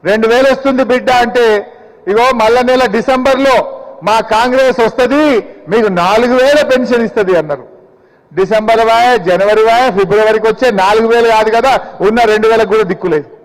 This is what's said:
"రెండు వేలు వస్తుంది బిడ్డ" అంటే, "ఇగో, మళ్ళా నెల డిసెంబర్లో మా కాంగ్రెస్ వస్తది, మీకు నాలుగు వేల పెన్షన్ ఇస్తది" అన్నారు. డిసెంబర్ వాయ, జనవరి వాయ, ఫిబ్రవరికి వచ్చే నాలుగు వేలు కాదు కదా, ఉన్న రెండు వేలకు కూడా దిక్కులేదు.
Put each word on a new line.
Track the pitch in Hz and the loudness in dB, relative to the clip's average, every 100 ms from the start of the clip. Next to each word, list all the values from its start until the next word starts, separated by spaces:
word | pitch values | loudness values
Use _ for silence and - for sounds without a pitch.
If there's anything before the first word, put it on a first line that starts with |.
"రెండు | 165 220 220 | -2 0 2
వేలు | 240 269 | 2 2
వస్తుంది | 262 269 262 | 0 -2 -2
బిడ్డ" | 226 254 208 | 0 0 2
అంటే, | 247 240 247 226 208 - - - - - | 0 0 0 0 0 -4 -20 -20 -14 -4
"ఇగో, | 214 254 | 0 0
మళ్ళా | 247 220 240 | 0 2 2
నెల | 247 254 247 | 2 0 0
డిసెంబర్లో | 226 247 262 262 262 269 233 - - - - | -2 -2 -2 0 0 2 0 -2 -12 -18 -8
మా | 175 220 | -2 -2
కాంగ్రెస్ | 220 220 247 262 262 247 | 0 -2 0 0 0 0
వస్తది, | 226 - 240 277 302 233 - - - | -2 0 0 0 0 0 -4 -20 -4
మీకు | 220 214 | -2 0
నాలుగు | 175 180 220 240 | -2 0 0 0
వేల | 254 262 294 277 254 | 0 2 2 0 -2
పెన్షన్ | 240 240 | 0 -2
ఇస్తది" | 226 - 190 175 | -2 -4 0 -2
అన్నారు. | 151 143 - - - _ _ _ _ | -2 -10 -12 -20 -20 _ _ _ _
డిసెంబర్ | 151 190 214 214 226 | -6 -2 0 0 0
వాయ, | 226 226 240 240 | 2 2 2 0
జనవరి | 175 185 202 220 | 0 0 2 2
వాయ, | 220 233 262 | 2 2 0
ఫిబ్రవరికి | 196 190 208 214 220 220 | -2 0 2 2 0 -2
వచ్చే | 214 254 | 0 -2
నాలుగు | 202 185 220 226 | 0 0 0 2
వేలు | 240 233 | 2 2
కాదు | 220 220 | 2 0
కదా, | 233 262 226 - - | 0 0 -2 -4 -4
ఉన్న | 190 233 | -2 2
రెండు | 226 214 220 | 2 2 2
వేలకు | 226 220 | 2 2
కూడా | 220 | 0
దిక్కులేదు. | 190 190 185 156 143 - | 0 -4 -4 -4 -6 -20